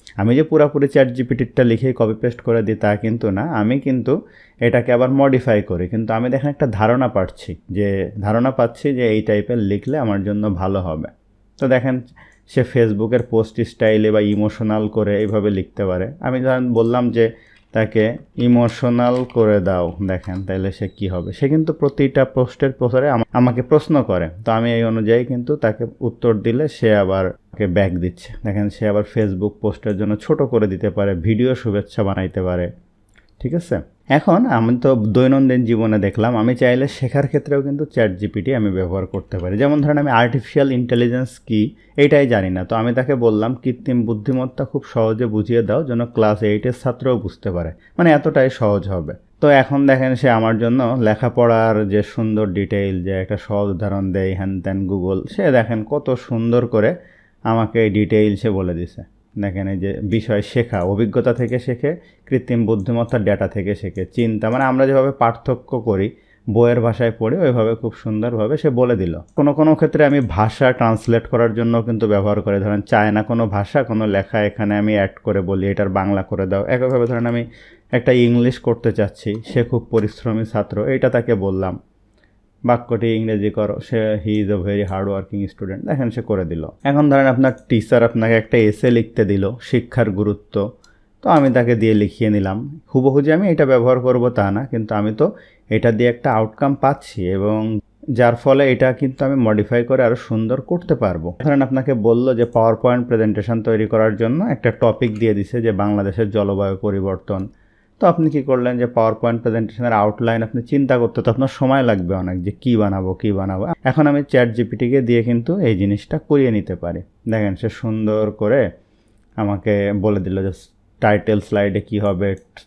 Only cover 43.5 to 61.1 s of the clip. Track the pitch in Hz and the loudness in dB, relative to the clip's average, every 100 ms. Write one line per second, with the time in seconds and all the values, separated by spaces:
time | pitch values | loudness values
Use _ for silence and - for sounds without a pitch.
43.5 | 127 131 120 - 123 110 107 104 127 131 | -4 -4 -4 -2 -2 0 -2 -2 -4 -4
44.5 | - 131 135 - 120 110 110 120 107 104 | -6 -6 -6 -4 -2 0 0 -2 -2 0
45.5 | 117 104 120 147 117 120 - 107 104 107 | 0 2 0 -2 -4 -2 2 2 2 0
46.5 | 104 127 120 127 120 127 120 92 - 101 | 0 -2 -4 -4 -4 -2 -2 -4 -8 -6
47.5 | 87 82 - _ - 170 147 156 147 131 | -6 -6 -10 _ 0 4 4 2 2 2
48.5 | - 107 101 92 90 73 - _ _ 147 | 2 0 0 -2 -6 -6 -12 _ _ 4
49.5 | 139 131 139 139 131 131 123 135 113 113 | 6 4 2 2 2 2 0 2 2 2
50.5 | 110 117 127 117 127 110 107 123 123 120 | 0 0 0 0 0 0 2 0 2 4
51.5 | 113 113 107 101 104 101 - 110 107 104 | 4 2 2 0 0 -2 -4 -2 0 -2
52.5 | 92 95 101 98 92 90 95 95 101 - | -2 -2 -2 -2 -2 -4 -4 -4 -6 -4
53.5 | 101 101 92 104 98 95 95 95 92 98 | -2 -2 -2 -4 -4 -2 -2 -2 -2 -4
54.5 | 95 95 98 95 98 90 95 - - 180 | -6 -4 -4 -2 -2 -2 -2 -4 -2 2
55.5 | 127 113 110 107 147 139 123 - 117 117 | 2 2 -2 -4 -6 -4 -6 -4 -4 0
56.5 | 120 113 110 113 175 - _ _ _ 113 | 0 2 2 0 -2 -10 _ _ _ -2
57.5 | 113 107 117 110 107 98 110 107 98 113 | 0 0 0 2 2 2 2 2 0 -2
58.5 | 98 90 85 87 - - _ _ 107 101 | -2 -2 -4 -8 -12 -20 _ _ -8 -6
59.5 | 92 95 95 98 - 101 110 110 123 - | -4 -6 -4 -4 -4 -2 -2 0 -2 -2
60.5 | 135 117 101 90 101 110 | -2 -2 -2 -2 0 0